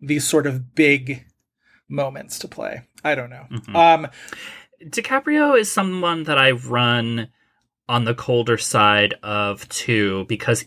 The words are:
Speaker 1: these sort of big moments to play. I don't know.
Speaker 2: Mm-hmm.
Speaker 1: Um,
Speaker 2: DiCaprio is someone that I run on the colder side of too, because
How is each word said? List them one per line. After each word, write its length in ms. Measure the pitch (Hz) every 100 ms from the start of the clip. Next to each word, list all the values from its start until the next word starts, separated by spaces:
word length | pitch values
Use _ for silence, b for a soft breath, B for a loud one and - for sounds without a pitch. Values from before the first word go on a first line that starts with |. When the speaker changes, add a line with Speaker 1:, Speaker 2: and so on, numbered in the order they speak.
Speaker 1:
these 240 | 143 147 -
sort 200 | 156 143
of 280 | 131 127 -
big 500 | 151 139 131 135 - _ _ _ _ _ -
moments 500 | 143 139 135 - -
to 80 | -
play. 360 | - - - - _
I 120 | 151 135
don't 140 | 123
know. 180 | 127 135
Speaker 2:
Mm-hmm. 240 | 120 - 170
Speaker 1:
Um, 320 | 165 160 143 B B B B B B _ 165
Speaker 2:
DiCaprio 720 | - - 269 294 302 294 254
is 100 | 208
someone 540 | - 190 185 175 165
that 140 | 156 139
I 140 | 131
run 760 | 123 123 123 120 120 117 117 113 _ _ _ _ _ -
on 160 | 120 113
the 80 |
colder 440 | 120 - 120 117 117
side 580 | - 117 104 104 104 -
of 440 | 104 104 101 98 -
too, 560 | - - 110 101 95 92
because 340 | 110 - 117